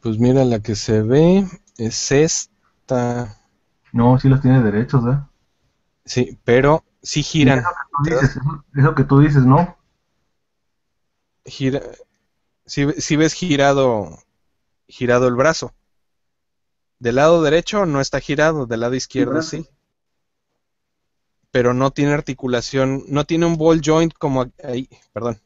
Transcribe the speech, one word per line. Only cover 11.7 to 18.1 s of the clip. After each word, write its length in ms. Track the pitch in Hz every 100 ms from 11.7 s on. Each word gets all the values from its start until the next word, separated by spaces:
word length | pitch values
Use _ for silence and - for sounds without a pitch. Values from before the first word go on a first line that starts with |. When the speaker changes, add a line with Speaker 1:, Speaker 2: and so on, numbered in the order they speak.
| 131 - - - _ _ _ _ _ _
Speaker 1:
si, 260 | - 143 151
si 140 | - 151
ves 180 | 160
girado, 840 | - 180 143 139 139 135 113 87 80 _ _ _ _ _ _ _
girado 400 | - 123 123 127
el 80 | 123
brazo. 380 | 143 160 123 _ _ _ _ _ _ _ _ _ _ _ _ _
Del 160 | 120 120
lado 260 | 151 170
derecho 440 | 156 160 175 214 190
no 160 | 143
está 180 | 135